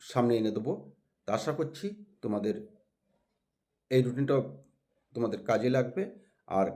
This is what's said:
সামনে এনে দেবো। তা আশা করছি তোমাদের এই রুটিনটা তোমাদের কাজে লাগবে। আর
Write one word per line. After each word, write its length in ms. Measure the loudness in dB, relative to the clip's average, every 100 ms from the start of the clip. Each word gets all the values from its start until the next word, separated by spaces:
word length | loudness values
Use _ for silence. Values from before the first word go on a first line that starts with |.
| -6
সামনে 220 | 0 2 2
এনে 120 | 2 -2
দেবো। 160 | -4 -6 -10 -20 _ _
তা 60 | 2 2
আশা 140 | 2 -2
করছি 280 | -4 -6 -10 -10 -18 _
তোমাদের 300 | -4 -2 -2 -2 -6 -20 _ _ _ _ _ _ _ _ _ _ 0
এই 120 | 2 4
রুটিনটা 300 | 0 2 2 0 -8 -20 _ _ _ _
তোমাদের 260 | -4 -4 -2 0
কাজে 200 | 2 2 2
লাগবে। 260 | 0 -2 -6 -8 _ _ -4 0
আর 80 | 0